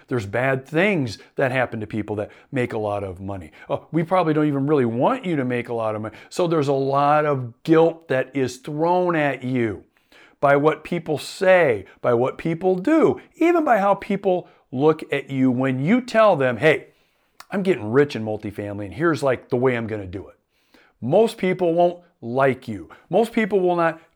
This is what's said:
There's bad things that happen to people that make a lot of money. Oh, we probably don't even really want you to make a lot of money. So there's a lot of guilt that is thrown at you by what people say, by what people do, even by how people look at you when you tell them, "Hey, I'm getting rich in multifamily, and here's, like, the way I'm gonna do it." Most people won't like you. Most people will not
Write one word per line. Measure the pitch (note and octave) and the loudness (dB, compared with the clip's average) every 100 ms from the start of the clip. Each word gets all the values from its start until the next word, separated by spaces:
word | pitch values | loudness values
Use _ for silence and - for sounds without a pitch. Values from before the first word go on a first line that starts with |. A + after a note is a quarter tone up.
| - | -6
There's | B2+ | -6
bad | G2+ A#2 C3+ C3+ | -4 -2 -2 -2
things | C3 D#3 G#3 F#3 B2 G2 - | -4 -2 0 0 -4 -8 -12
that | - C3+ | -4 -2
happen | C3 A#2+ A2+ | -2 -4 -6
to | G#2 | -8
people | A2 G#2 G#2 | -8 -6 -6
that | G2+ - _ | -8 -12 _
make | C3+ A#2+ | -4 -4
a | A2+ | -4
lot | G#2+ G2+ | -4 -4
of | G2 F2+ | -6 -10
money. | G2 G2 D#2 - - | -10 -10 -14 -16 -8
Oh, | - - | -8 -4
we | D#3 | -4
probably | E3 F#3 E3 | -2 0 0
don't | D3+ D3+ | 2 0
even | C#3 C#3 | 0 0
really | D3+ | 2
want | A#2+ A#2 E3+ B3+ | 2 0 0 -2
you | F3+ | -2
to | D#3 | -2
make | B2+ B2 A#2+ | -2 -4 -4
a | |
lot | A#2 A2 G#2+ | -4 -4 -4
of | |
money. | G#2+ - - | -8 -12 -10
So | - F3 | -4 0
there's | D#3+ C#3 | 0 0
a | |
lot | C3+ C3+ C#3 C#3+ D3+ D3+ | 0 0 2 2 2 2
of | C#3 A#2+ - | -2 -4 -6
guilt | - D#3+ E3 E3 - | 2 4 4 2 -2
that | C3 B2+ C#3 | -2 -2 -2
is | B2+ B2+ | -4 -4
thrown | - D3+ E3+ F3+ F3+ E3 | -10 -4 0 2 2 0
at | D3 B2+ | 0 -2
you | B2+ B2+ A2+ F2+ - _ _ - - _ | -4 0 0 -2 -12 _ _ -20 -20 _
by | C#3+ | 4
what | C#3+ D3+ D3 | 4 4 0
people | - F3 E3 C#3+ | -2 -6 -4 -6
say, | - - F#3 F#3 D#3 G#2+ F#2 - | -6 -2 4 6 6 2 -4 -6
by | B2 | 0
what | A#2+ C3 - | 2 2 -2
people | E3 E3 F#3 F#3 | -6 -2 0 0
do, | G3 D#4+ G3 - - | 2 4 4 2 -6
even | - E4 F4 | 0 2 2
by | D4+ A3 | 2 2
how | G3 G3 | 2 0
people | - G3 G3 F3+ - _ _ | -2 -4 -2 -2 -4 _ _
look | B2 D3+ D#3 - | 0 2 2 -2
at | C#3 C3+ | -6 -4
you | C3+ C3 | 0 2
when | B2 C3+ B2+ | 2 0 0
you | D3 B3 | 0 0
tell | B3+ A3+ G#3+ E3 | 2 2 4 4
them, | C3 A#2 | 2 2
"Hey, | D#3 C#3 - _ _ _ _ - - | 2 2 -2 _ _ _ _ -20 -8
I'm | G3 | -4
getting | F#3 C3+ G#2 | -2 -2 0
rich | B2+ D3 | 2 2
in | A#2 | 0
multifamily, | A2 G#2+ G#2+ G2 G2+ G2+ | -6 -6 -8 -8 -8 -8
and | G2+ | -10
here's, | F2+ E3+ C#3 | -4 -2 0
like, | C#3 A#2+ - | -2 -2 -4
the | B2+ | -2
way | C3 | 0
I'm | B2 A2+ | 0 -4
gonna | G#2+ F#2+ | -8 -8
do | F#2+ E2+ | -12 -14
it." | - _ _ _ _ _ _ | -20 _ _ _ _ _ _
Most | A#2 F3+ A3+ - | 0 2 2 0
people | F#3 F3+ F3 | -2 0 0
won't | E3+ F3 F3 _ _ | 2 2 0 _ _
like | A#2 B2 C#3 C3 - | -6 0 0 0 -6
you. | G2+ D#2+ - - | -12 -12 -20 -4
Most | F3 A3+ | -2 0
people | - G#3+ G#3 | 0 0 0
will | F3+ | 0
not | F3 E3 E3 _ | 0 0 -2 _